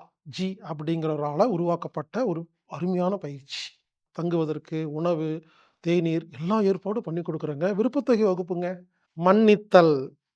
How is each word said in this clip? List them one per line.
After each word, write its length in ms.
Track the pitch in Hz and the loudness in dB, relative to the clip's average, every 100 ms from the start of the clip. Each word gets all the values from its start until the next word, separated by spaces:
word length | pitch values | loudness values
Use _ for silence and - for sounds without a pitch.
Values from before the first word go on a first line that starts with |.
| - _ 156 127 | -6 _ -16 -6
ஜி 140 | 185 190 151 | -6 -6 -10
அப்படிங்கிறவரால 760 | 156 156 165 156 151 147 147 254 175 | -8 -4 -2 -2 -2 -4 0 0 2
உருவாக்கப்பட்ட 720 | 175 170 170 - 151 214 247 | -2 -2 -4 -10 -8 -4 -4
ஒரு 100 | 165 170 _ _ 147 | -4 -8 _ _ -6
அருமையான 380 | 175 180 180 202 | -4 0 -2 -2
பயிற்சி. 400 | 151 139 139 - - _ _ _ _ - | -8 -14 -14 -14 -14 _ _ _ _ -6
தங்குவதற்கு 640 | 170 170 156 151 - 160 160 151 | -2 -2 -2 -4 -6 -8 -6 -4
உணவு, 300 | 170 160 156 156 160 _ _ _ | -2 -2 -2 -6 -12 _ _ _
தேநீர் 420 | 165 175 165 160 165 123 | -2 0 2 -2 -4 -10
எல்லா 200 | 170 220 196 | -2 0 2
ஏற்பாடும் 360 | 185 190 226 202 | 0 -4 -6 -6
பண்ணி 140 | 165 | -8
கொடுக்குறேங்க. 460 | 160 156 151 143 180 196 | -6 -6 -6 -4 -2 0
விருப்பத்தொகை 460 | 247 285 247 226 214 | 0 -2 0 2 2
வகுப்புங்க. 400 | 185 180 175 180 180 - _ _ - | 0 -4 -4 -6 -8 -16 _ _ 0
மன்னித்தல், 800 | 175 208 220 208 208 185 165 143 135 _ _ | 4 6 6 4 6 8 8 4 -2 _ _